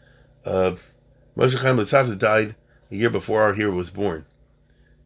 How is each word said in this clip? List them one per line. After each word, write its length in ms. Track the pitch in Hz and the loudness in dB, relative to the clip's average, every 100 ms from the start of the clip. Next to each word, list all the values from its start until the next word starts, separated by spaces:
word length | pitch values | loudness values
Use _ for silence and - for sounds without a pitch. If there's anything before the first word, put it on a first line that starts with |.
| _ _ _ _ | _ _ _ _
Uh, 320 | 95 95 92 90 - _ _ _ _ 120 | -4 0 0 -2 -12 _ _ _ _ 0
Moshe 200 | 127 127 | 0 2
Chaim 200 | 131 123 | 0 0
Luzzatto 400 | 101 139 123 98 | 2 2 0 0
died 380 | 110 110 107 - _ _ - | 2 2 0 -8 _ _ -12
a 40 | |
year 160 | 101 117 | -2 0
before 320 | 104 87 107 | 0 0 2
our 100 | 107 | 2
hero 200 | 101 104 | 2 -2
was 180 | 90 85 | -2 -4
born, 340 | 98 101 80 - _ _ _ _ _ _ _ | -4 -4 -4 -10 _ _ _ _ _ _ _